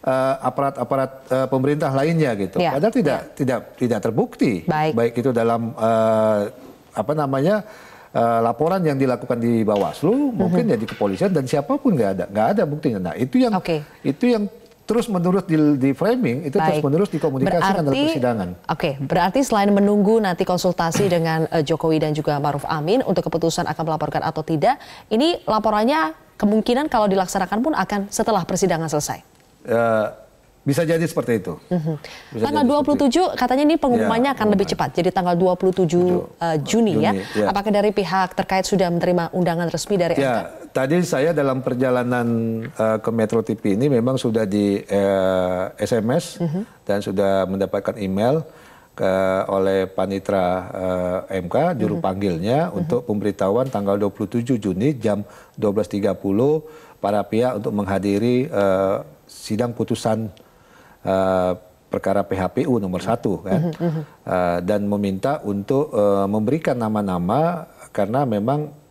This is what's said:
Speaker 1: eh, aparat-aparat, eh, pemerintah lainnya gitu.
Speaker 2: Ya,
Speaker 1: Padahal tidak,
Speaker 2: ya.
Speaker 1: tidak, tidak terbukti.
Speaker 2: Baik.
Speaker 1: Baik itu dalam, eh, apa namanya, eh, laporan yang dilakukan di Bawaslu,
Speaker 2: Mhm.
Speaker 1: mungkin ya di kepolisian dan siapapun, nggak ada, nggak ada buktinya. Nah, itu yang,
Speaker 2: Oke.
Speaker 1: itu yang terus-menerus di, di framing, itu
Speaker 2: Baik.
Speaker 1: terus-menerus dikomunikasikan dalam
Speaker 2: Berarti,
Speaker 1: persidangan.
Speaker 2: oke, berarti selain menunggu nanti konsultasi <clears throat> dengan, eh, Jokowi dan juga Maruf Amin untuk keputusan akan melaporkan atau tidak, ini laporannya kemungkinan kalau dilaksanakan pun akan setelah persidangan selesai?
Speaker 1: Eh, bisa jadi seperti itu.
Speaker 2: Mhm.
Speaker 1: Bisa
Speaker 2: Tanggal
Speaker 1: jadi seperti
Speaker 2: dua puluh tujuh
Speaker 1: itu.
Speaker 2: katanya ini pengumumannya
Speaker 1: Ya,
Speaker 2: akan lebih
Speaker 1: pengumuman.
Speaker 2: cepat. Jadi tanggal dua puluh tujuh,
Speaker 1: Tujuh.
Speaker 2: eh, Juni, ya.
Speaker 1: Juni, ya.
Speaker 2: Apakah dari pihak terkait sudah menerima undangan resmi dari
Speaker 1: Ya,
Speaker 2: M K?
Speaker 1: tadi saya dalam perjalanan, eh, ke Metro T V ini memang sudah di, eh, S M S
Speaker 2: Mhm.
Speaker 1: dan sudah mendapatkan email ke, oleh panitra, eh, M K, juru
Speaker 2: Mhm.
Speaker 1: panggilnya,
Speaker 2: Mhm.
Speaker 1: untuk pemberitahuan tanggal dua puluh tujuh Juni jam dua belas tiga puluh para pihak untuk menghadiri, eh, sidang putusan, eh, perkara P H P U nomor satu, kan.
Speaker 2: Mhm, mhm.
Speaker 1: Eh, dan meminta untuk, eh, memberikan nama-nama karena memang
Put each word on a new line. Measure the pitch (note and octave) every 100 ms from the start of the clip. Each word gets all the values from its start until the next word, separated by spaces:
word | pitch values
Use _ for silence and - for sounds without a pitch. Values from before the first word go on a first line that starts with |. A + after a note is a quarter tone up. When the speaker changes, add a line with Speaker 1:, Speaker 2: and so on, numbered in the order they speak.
Speaker 1:
eh, | - C3 C3 C3+
aparat-aparat, | B2+ B2+ C#3 C3+ A#2+ C3+ C3 - -
eh, | C3 C3
pemerintah | C3 C3+ D3 D#3
lainnya | C3+ D3+ E3 D3 G#2
gitu. | F#2+ -
Speaker 2:
Ya, | E3+ C#3
Speaker 1:
Padahal | G#3
tidak, | A#3+ D3+ A#2+
Speaker 2:
ya. | -
Speaker 1:
tidak, | - C3 A#2 - -
tidak | B2 A2+
terbukti. | A2+ A#2 B3+ - G3 F#2 -
Speaker 2:
Baik. | D#3 D#3
Speaker 1:
Baik | A#2 A#2 A#2+
itu | C3
dalam, | A#2 A2+ A#2 A2+
eh, | - A2 A2+ A2 A2 A2 G#2 G#2 - - - -
apa | - G#2+ D#3
namanya, | C#3+ C3+ D3+ G#3 - - - - -
eh, | - A#2 A2+
laporan | A#2 A#2 D#3 F#3+
yang | D#3+ C3+
dilakukan | C3+ B2 B2+ A#2+
di | A#2 A#2
Bawaslu, | G#2+ G#2 F2 - E3
Speaker 2:
Mhm. | B3+ C#4+ A3
Speaker 1:
mungkin | F#3 F3+ A3+
ya | A#2
di |
kepolisian | A2 - G#2 F#2+ G3
dan | D#3+ B2+
siapapun, | D3 C#3+ C#4+ C4 D#3
nggak | G2+
ada, | F#2+ F2+
nggak | G#2 A2+
ada | G#3 E3
buktinya. | D3+ C#3 G#2 F2
Nah, | D#2+
itu | C3 B3+
yang, | B3 F#3+
Speaker 2:
Oke. | F3 D#3 D3+ -
Speaker 1:
itu | D3 C#3 B3 A3+
yang | G#3 - - _ -
terus-menerus | A3+ A3+ F#3 F3 F#3+ F#3
di, | D#3 D3+ C#3+
di | C3+
framing, | C3+ F#3+ B3+ G3 B2+ D3
itu | F#3
Speaker 2:
Baik. | D#3 D3+
Speaker 1:
terus-menerus | D3 D#3 G3+
dikomunikasikan | D#3 D#3+ C3+ D#3 F3 F#3+ G3
dalam | D3
Speaker 2:
Berarti, | C3+ D4+
Speaker 1:
persidangan. | D#4 B3 G#3+ F2 F2+ -
Speaker 2:
oke, | E3 E3 C#3
berarti | C3+ F3 F3+ C4 C4+
selain | G#3+ G3+
menunggu | G3+ G3+ G#3 G3 A3+
nanti | G#3 E3+
konsultasi | F#3 F3+ F#3 F3 E3+ D#3+ G3+
<clears throat> |
dengan, | E3+ E3 D#3+ D#3+
eh, | E3+
Jokowi | C#3+ D#3+ E3 D#3
dan | D#3
juga | D3+ D3+ D3
Maruf | D3 C#3+ -
Amin | D#3 D3+ B3 -
untuk | F3+ E3
keputusan | E3+ E3 E3+ -
akan | D3+ E3
melaporkan | D#3 D3+ D#3 -
atau | D#3
tidak, | D#3 D#3 G3+ C#4+ - - -
ini | A3 D#4+ F4 -
laporannya | G#3+ G#3+ G#3+ A#3 D4+ D#4 D#4+ -
kemungkinan | - G#3 A3 G#3 B3 D4+
kalau | A#3+ G#3
dilaksanakan | F#3+ F3+ G3 F3+ G#3
pun | C#4+ D4+
akan | F#3 G#3 G3
setelah | - A3 G#3
persidangan | E3 F#3 F#3+ E3 E3
selesai? | D3+ - A2+ - _ _ _
Speaker 1:
Eh, | - A#2 A#2 A2 G#2+ - - _ _ _
bisa | C#3+ C#3
jadi | D#3+ E3 E3
seperti | E3 - A2+
itu. | F2 D#2+ -
Speaker 2:
Mhm. | F3+ D#3 D3+ - - - A2
Speaker 1:
Bisa |
Speaker 2:
Tanggal | B3 D4+ B3+
Speaker 1:
jadi |
seperti |
Speaker 2:
dua | C#4+
puluh | D4 C#4+ C#4+
tujuh | D#4 F#4
Speaker 1:
itu. | -
Speaker 2:
katanya | B3 C4
ini | D4 D#4+
pengumumannya | C#4 A#3+ G#3+ A3+ C4+
Speaker 1:
Ya, | C4+
Speaker 2:
akan | G#3+
lebih | G3 G3
Speaker 1:
pengumuman. | - C#3+
Speaker 2:
cepat. | -
Jadi | F3+
tanggal | - F3+ F3
dua | F#3
puluh | F3+ F#3+
tujuh, | F#3 F3 F3
Speaker 1:
Tujuh. | F3+ F3+ - -
Speaker 2:
eh, | E3+ D#3 C#3
Juni, | G#3+ A3 D3
ya. | D#3
Speaker 1:
Juni, | G3 - G#3
ya. | G3+
Speaker 2:
Apakah | F#3+ G#3
dari | G#3 G#3
pihak | G#3 F3 F#3+ F3+
terkait | - - F#3+ F#3
sudah | F#3+ F3+
menerima | E3+ F3 F3+ E3
undangan | F#3 F3 E3 E3+
resmi | D#3 - G3+
dari | E3+ D#3
Speaker 1:
Ya, |
Speaker 2:
M | C3+
K? | A2+ E2+ - -
Speaker 1:
tadi | - C3+ E3+
saya | F3 C#3+ D#3
dalam | D#3 C#3 C3
perjalanan, | B2+ B2 C3 B2 B2 B2 A#2 A#2 A2+ A2+ A2+
eh, | - A2 A2
ke | -
Metro | A2+ G#2+ A2+
T | G#2+ G#2+
V | G#2+
ini | G2 C#3+
memang | B2 A#2+ C3+
sudah | B2+ A2
di, | G#2+ G#2 G2+ G2
eh, | - G2+ G2 F#2+ F#2+ F#2 F2+ F#2 F#2+ -
S | G#2 A#2
M | A2
S | D#3 E3 -
Speaker 2:
Mhm. | E3+ E3+ A3+ -
Speaker 1:
dan | - G2+
sudah | G#2 F#2+ G2 G2 F#2
mendapatkan | G2 F#2+ G2+ - A2
email | F#2+ F#2+ A#2 D#3 - - - - _
ke, | - F#2+ F#2+ F#2+ F#2+ G2
oleh | G2 F#2+ G2 F#2
panitra, | - F#2+ G2 - G2 F2+ F#2 F#2 F#2+ F#2 F2+ F2+ F#2 -
eh, | F#2+
M | F2
K, | A#2 E3+
juru | D3 - F2+
Speaker 2:
Mhm. |
Speaker 1:
panggilnya, | F#2+ F#2+ G2+ E2 G2 C#3 E3+
Speaker 2:
Mhm. | F#3+
Speaker 1:
untuk | E3 B2 A#2+
pemberitahuan | G#2 G#2 G2 F#2+ A2 C3+
tanggal | G#2+ G2 G2+
dua | G2+
puluh | - G#2
tujuh | A#2+ A#2+ B2
Juni | G2+ F2+ C3 C#3
jam | G#2+ G2+ G2+ - - -
dua | G#2
belas | G2+ G2+
tiga | G#2 G2+
puluh | F#2 G2 G2+ C#3 D#3 D#3 - - -
para | G2+ G#2
pihak | G2 A2 B2 -
untuk | -
menghadiri, | G#2 G2 G2 G2+ G2+ A#2 B2
eh, | C#3+ G#2 G2 F#2+ F#2+ G2+ - -
sidang | - - - G#2+ A#2+
putusan, | A2+ A2 A#2 A#2 A2 A2 - - _ - - - -
eh, | G2 F#2+ F#2+ F#2 F2+ F2+ - _ _
perkara | - F#2+ G2 G2
P | F#2+
H | F#2
P | - C#3
U | A#2
nomor | G2 F2+
satu, | G2 A#2+ A#2 F2
kan. | F#2+ F#2+ E3+
Speaker 2:
Mhm, | D3+
mhm. | E3+ D#3 D3 - -
Speaker 1:
Eh, | F2+ F2 F2 F2+
dan | G#2
meminta | G2+ G2+ G2+ F#2+ C3+ D3+ G#2+
untuk, | G2+ G2 C3+ D3+ G#2+
eh, | G#2 G2 G2
memberikan | G#2+ G#2+ D#3 D#3+ B2+
nama-nama | A2 G#2+ G2+ F2+ F2 B2 E3 E3+ - - -
karena | - G2+ B2+ C#3
memang | G#2 A2 C#3+ D3+ - _